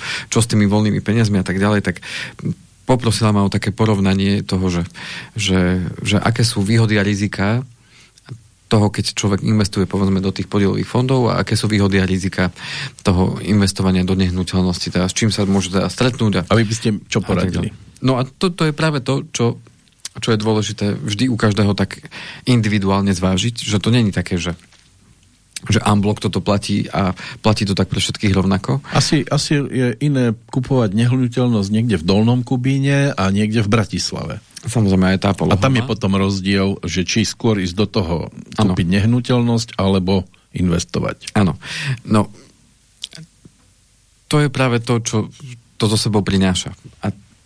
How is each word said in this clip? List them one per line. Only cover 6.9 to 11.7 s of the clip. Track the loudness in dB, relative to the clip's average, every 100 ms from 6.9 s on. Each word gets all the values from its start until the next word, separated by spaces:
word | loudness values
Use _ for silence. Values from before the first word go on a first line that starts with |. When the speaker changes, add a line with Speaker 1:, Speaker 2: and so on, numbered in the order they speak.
Speaker 1:
a | 2
rizika | 0 0 -2 -2 0 0 -4 -14 _ -20 -20 -20 -20 -20 -20 _ 0
toho, | 2 2
keď | 0 -6
človek | -2 -2 0
investuje, | 0 2 0 0 -2
povedzme, | 0 0 2
do | 0
tých | -4 -4
podielových | 0 0 0 -2
fondov | -2 2 2 2
a | 0
aké | 0
sú | 0
výhody | 2